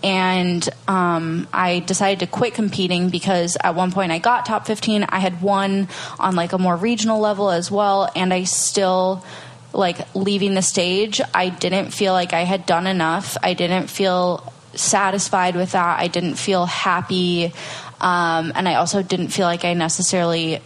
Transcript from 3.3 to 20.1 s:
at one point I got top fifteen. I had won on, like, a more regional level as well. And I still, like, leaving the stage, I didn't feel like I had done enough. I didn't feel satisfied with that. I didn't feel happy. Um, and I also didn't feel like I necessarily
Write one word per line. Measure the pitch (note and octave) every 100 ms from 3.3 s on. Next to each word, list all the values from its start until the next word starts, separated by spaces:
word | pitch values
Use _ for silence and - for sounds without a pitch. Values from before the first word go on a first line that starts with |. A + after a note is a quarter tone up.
| F#3 F3 F3
at | -
one | E3+ F#3
point | F3+ F#3
I | E3
got | A#3 A#3+ A#3+
top | G#3+ -
fifteen. | G#3+ - G#3 G3+
I | F#3+
had | F#3 F3
won | F#3+ G3 G3 G3 F#3+ - - -
on, | F#3+ F3+
like, | E3+
a | F#3+
more | F#3 E3+
regional | G#3+ A#3 A3 A3
level | G#3+ G3 G3+
as | E3+ F3
well. | G3+ G#3 G3 G3
And | - F#3
I | F#3
still, | F3+ - - - F#3+ F#3 F#3 F#3+ - - - - -
like, | - F#3 F3 -
leaving | G3 F#3+ G3+ G3 F#3+
the |
stage, | F#3 - F3+ F#3 G#3+ G#3 -
I | F#3 F#3
didn't | F3+ F3+ F#3+ F#3+
feel | - G3
like | F#3 F3+
I | E3+
had | F3 F#3+ F3
done | E3+ F#3
enough. | F#3+ D#3+ E3+ F#3+ -
I | F3+
didn't | F3 F3+ F#3 -
feel | - F#3+ F3+ F3+ E3+ - - - -
satisfied | - G#3 G3 G3 F#3+ G3 F3+ F3
with | F#3
that. | G3 F3 E3+
I | F3
didn't | F3 F3 -
feel | - F#3+ F3
happy. | - G3 F3+ - F#3 F3+ F3 E3+ - - - - -
Um, | F3+ F3 E3+ E3 E3 -
and | F#3
I | C3+
also | E3+ G3+
didn't | F#3 F3+ E3+
feel | - F3+
like | F3
I | F3
necessarily | F3 D#3+ - F3+